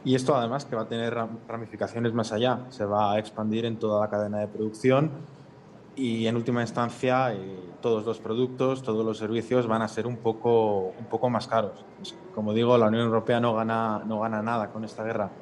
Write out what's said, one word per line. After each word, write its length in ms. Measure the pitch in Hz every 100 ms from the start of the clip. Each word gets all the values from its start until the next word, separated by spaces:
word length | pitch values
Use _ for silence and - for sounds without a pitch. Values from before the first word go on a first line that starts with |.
Y 100 | 135
esto, 200 | 127 127
además, 300 | 139 113 139
que 120 | - 117
va 60 |
a 60 | 110
tener 260 | 117 117
ram-, 260 | 117 110 113 -
ramificaciones 680 | 117 113 104 101 117 117
más 180 | 117 107
allá, 280 | 107 123 123 -
se 160 | - 104
va 260 | 104 104
a 60 | 107
expandir 480 | 107 - 107 110 117
en 100 | 113
toda 240 | 110 104
la 80 | 107
cadena 300 | 104 104 104
de 80 | 104
producción 640 | - 107 - 131 131 156 - - - - - - - - -
y, 320 | 127 113 113
en 80 | 117
última 260 | 117 120
instancia, 720 | 117 120 120 - 127 127 131
eh, 240 | 101 95 95 90 87
todos 240 | 123 110 110
los 140 | 110
productos, 600 | - 113 127 127 131 131
todos 220 | 127 110
los 140 | 110 107
servicios 480 | 107 113 110 127 117
van 160 | 110
a 60 | 110
ser 180 | - 113
un 100 | 117
poco, 800 | 113 113 120 117 110 101 92 -
un 80 | 113
poco 180 | 113 127
más 200 | 117 -
caros. 360 | 113 107 - - - - - -
Como 200 | - 107
digo, 240 | 110 120 123
la 80 | 107
Unión 180 | 113
Europea 360 | 117 110 110 120
no 120 | 120
gana, 500 | 110 113 113 113 104 104
no 140 | 110
gana 220 | 113 107
nada 280 | 110 120 104
con 140 | 110
esta 180 | 110 -
guerra. 300 | 110 113 98 -